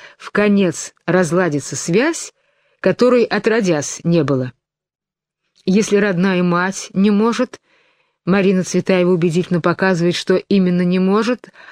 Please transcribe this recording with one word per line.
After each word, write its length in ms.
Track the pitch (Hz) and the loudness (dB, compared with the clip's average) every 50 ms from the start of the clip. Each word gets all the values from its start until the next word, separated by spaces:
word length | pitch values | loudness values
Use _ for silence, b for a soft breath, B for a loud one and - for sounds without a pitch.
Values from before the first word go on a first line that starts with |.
| B B B | B B B
в 140 | B - - | B -14 -6
конец 640 | - 202 208 208 202 196 196 175 - - - - - _ _ | -2 0 2 2 2 2 2 0 -2 -4 -10 -16 -18 _ _
разладиться 720 | - 170 185 185 151 160 180 185 170 147 143 - - - | 0 0 0 2 0 0 0 0 0 -2 -4 -4 -6 -8
связь, 560 | 135 - - 165 208 262 320 330 - - - - _ _ _ _ _ _ _ _ _ | -8 -4 -2 0 0 0 0 -2 -4 -8 -14 -18 _ _ _ _ _ _ _ _ _
которой 440 | - 190 180 - 240 247 240 247 226 | -2 -2 0 2 2 2 4 2 2
отродясь 760 | - 180 180 - 233 214 226 208 180 165 147 143 - - - - | 0 -2 -2 -2 0 0 0 0 0 -2 -2 -4 -6 -10 -6 -2
не 220 | 170 170 170 151 | 0 0 2 2
было? 280 | 135 143 127 127 127 - _ _ _ _ _ _ _ _ _ _ _ _ _ _ _ _ _ _ _ _ _ _ | 0 0 -2 -4 -6 -10 _ _ _ _ _ _ _ _ _ _ _ _ _ _ _ _ _ _ _ _ _ _
Если 300 | - 185 214 208 - 208 | 0 0 0 2 2 0
родная 460 | 202 202 208 190 170 180 196 185 180 180 | 0 0 0 0 0 0 0 2 2 0
мать 460 | 180 175 175 180 185 185 - - - - | 0 0 0 0 -2 -4 -8 -12 -6 -2
не 160 | 180 196 214 | 0 2 2
может, 500 | 208 202 220 233 226 233 254 - - - _ _ _ _ _ _ _ _ _ _ _ _ _ | 2 2 2 0 0 -2 -4 -4 -6 -12 _ _ _ _ _ _ _ _ _ _ _ _ _
Марина 400 | 175 185 202 190 196 196 185 175 | 0 0 2 2 2 2 0 -2
Цветаева 460 | - - 185 175 - 190 180 180 175 | -2 -2 -2 0 0 2 2 2 2
убедительно 500 | 185 170 160 180 156 180 175 - 180 175 | 2 2 0 0 0 -2 -2 -2 -2 -2
показывает, 540 | 151 185 170 - 190 190 190 165 170 175 160 | 0 0 -2 0 0 0 0 0 0 -2 -2
что 220 | - - - 190 | -2 -2 -2 -2
именно 460 | 180 - - 202 196 185 180 180 175 180 | -2 0 0 0 2 2 2 0 0 0
не 160 | 180 180 185 | 0 0 0
может, 520 | 185 190 196 214 226 226 254 - - B B B B B | 0 2 0 0 0 -2 -4 -4 -8 B B B B B